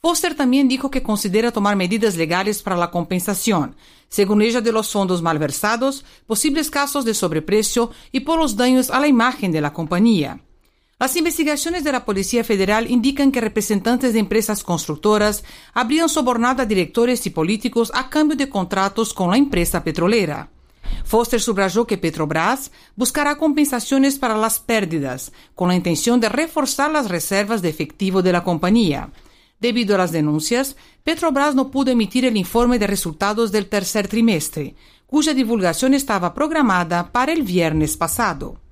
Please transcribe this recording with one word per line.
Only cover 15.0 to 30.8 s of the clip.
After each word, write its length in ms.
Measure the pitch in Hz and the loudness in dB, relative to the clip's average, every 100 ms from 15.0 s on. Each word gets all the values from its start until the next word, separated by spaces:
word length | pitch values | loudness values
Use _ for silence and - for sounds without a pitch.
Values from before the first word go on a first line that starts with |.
| 208 214 208 208 - - - | 2 2 2 -2 -10 -20 -8
habrían 360 | - 240 302 330 | -4 0 2 2
sobornado 540 | 320 254 233 240 262 | 0 0 2 0 0
a 20 | 240 | 0
directores 600 | 196 170 - 240 247 180 | 0 0 0 0 0 -2
y 40 | |
políticos 600 | 160 160 214 240 233 226 269 | -2 -2 -2 -2 -2 -2 -2
a 140 | 262 | -2
cambio 260 | 302 311 294 | 2 2 2
de 140 | 277 | -2
contratos 640 | 208 180 190 196 196 226 | -2 -2 0 0 0 -4
con 180 | - 180 | 0 2
la 60 | 214 | 4
empresa 480 | 277 180 170 175 165 | 2 2 0 -2 -4
petrolera. 640 | 156 170 233 175 147 - _ _ _ - - - | 0 2 2 0 -4 -12 _ _ _ -6 -4 0
Foster 340 | 220 233 233 | 0 2 0
subrayó 480 | 220 196 190 190 226 | 0 0 0 0 0
que 100 | 185 | 0
Petrobras 760 | 165 156 156 160 175 269 - - - - | -2 -2 -2 0 0 -2 -6 -18 -20 -4
buscará 400 | 247 302 285 294 | -2 0 -2 0
compensaciones 840 | 311 294 285 247 226 269 269 277 | 0 2 2 0 0 2 2 2
para 160 | 247 214 | -2 0
las 240 | 220 - | 0 -2
pérdidas, 720 | - 226 190 156 135 127 - - - - | -2 -2 0 -2 -4 -8 -12 -18 -20 -2
con 140 | 180 | 2
la 60 | 180 | 2
intención 440 | 175 170 - 247 | 2 0 2 2
de 80 | 220 | 2
reforzar 640 | 240 320 320 269 - 294 | 0 -2 -2 -2 -2 0
las 180 | 302 226 | 0 -2
reservas 520 | 175 - 196 202 226 | -4 -2 -2 0 -2
de 80 | 175 | -2
efectivo 520 | - 147 - 190 190 | -4 -8 -4 0 2
de 120 | 180 | 2
la 100 | 175 | 2
compañía. 680 | 175 165 180 226 202 139 - - - _ _ _ | 0 -2 2 4 4 0 -6 -16 -20 _ _ _
Debido 360 | 240 233 208 202 | -2 0 0 2
a 20 | |
las 140 | 180 | 2
denuncias, 640 | 165 151 151 151 240 269 - | 0 0 0 0 -2 -2 -8